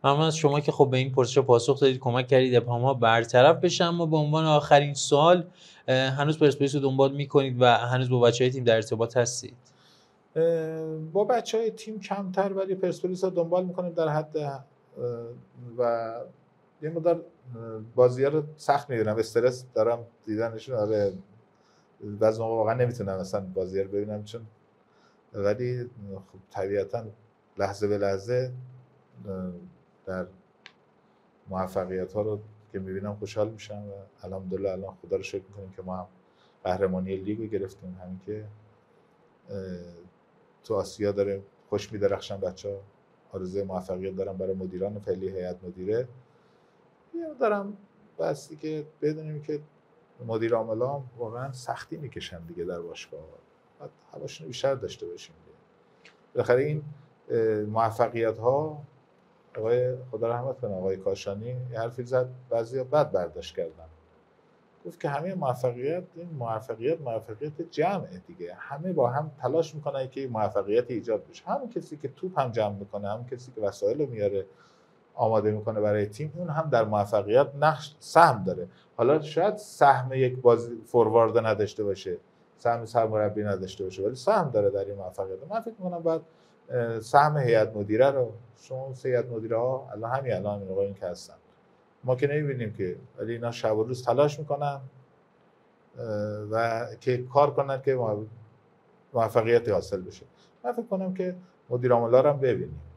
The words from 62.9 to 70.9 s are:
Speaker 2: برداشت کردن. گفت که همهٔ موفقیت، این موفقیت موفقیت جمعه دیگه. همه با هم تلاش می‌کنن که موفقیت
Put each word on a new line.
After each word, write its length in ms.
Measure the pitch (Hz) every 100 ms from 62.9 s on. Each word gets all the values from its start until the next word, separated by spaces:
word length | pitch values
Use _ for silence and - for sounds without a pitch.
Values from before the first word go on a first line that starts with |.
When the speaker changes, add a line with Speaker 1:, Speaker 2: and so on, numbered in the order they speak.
| 151 143
Speaker 2:
برداشت 440 | 92 85 90 - -
کردن. 280 | 82 - 80 - _ _ _ _ _ _ _ _ 175
گفت 140 | -
که 80 | 156
همهٔ 260 | 143 175
موفقیت، 720 | 180 139 123 127 120 131 175 180
این 140 | 165 175 147
موفقیت 640 | 117 110 110 113 117 160
موفقیت 600 | 135 110 107 107 151 147 170
جمعه 520 | - 165 202 - 92 -
دیگه. 280 | - 85
همه 380 | 90 - 147 180
با 180 | 160 120
هم 200 | 135 151 -
تلاش 320 | - 160 160
می‌کنن 340 | 156 147 135 131
که 200 | 139 135
موفقیت 600 | 120 143 104 95 110 120